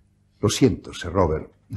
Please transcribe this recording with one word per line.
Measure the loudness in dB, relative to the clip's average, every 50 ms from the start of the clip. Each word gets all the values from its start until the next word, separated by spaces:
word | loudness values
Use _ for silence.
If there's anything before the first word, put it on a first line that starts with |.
| _ _ _ _ _ _ _ -2
Lo | -2 -2
siento, | 2 4 4 2 2 0 -8 -14 -14
Sir | -10 -10 -4
Robert. | 0 0 2 2 0 -4 -6 -10 _ _ _ _ -10